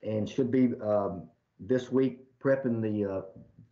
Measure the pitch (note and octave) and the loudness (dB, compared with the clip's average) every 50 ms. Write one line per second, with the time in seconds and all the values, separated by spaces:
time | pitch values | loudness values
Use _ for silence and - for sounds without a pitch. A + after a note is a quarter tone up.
0 | - G#2 A2 G#2+ G#2 G2 - - C3 A#2+ A#2+ C3 B2+ A#2+ - - G#2+ G#2+ G#2 G#2 | -6 -4 -2 -2 -2 -2 -2 -2 0 2 4 4 4 4 2 -2 0 0 2 2
1 | G2 F#2 F2+ F2 D#2+ - _ _ _ _ _ _ F#2 F#2+ B2+ B2+ B2 - B2 C3 | 2 0 -4 -6 -12 -14 _ _ _ _ _ _ -2 0 0 0 0 0 2 2
2 | C3+ B2+ A#2+ - - _ _ _ - C#3 C3+ C3+ - B2 A#2 A2+ A2 A2 G#2+ G#2 | 2 2 -2 -6 -18 _ _ _ 0 2 2 2 2 -2 0 0 0 -2 0 0
3 | G2+ G2 F#2+ F#2+ - - - - - - _ - - _ | 0 0 -2 -4 -6 -8 -16 -20 -20 -20 _ -20 -20 _